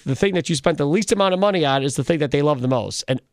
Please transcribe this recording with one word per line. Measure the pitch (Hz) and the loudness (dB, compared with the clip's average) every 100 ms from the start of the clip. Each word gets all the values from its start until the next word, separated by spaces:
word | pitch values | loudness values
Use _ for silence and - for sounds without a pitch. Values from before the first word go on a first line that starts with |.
| - | -4
the | 131 | 0
thing | 202 180 | 0 0
that | 143 | -2
you | 156 | -2
spent | 175 151 | 0 0
the | 143 | 0
least | 180 214 | 0 0
amount | 202 196 | 0 2
of | 185 | 2
money | 202 190 143 | 2 2 2
on | 135 | 0
is | 139 - | 0 -2
the | |
thing | 135 165 | 0 0
that | 143 | 0
they | 143 | 2
love | 147 139 | 2 0
the | 127 | 0
most. | 131 101 - - | 0 -2 -6 -4
And | 127 - | -4 0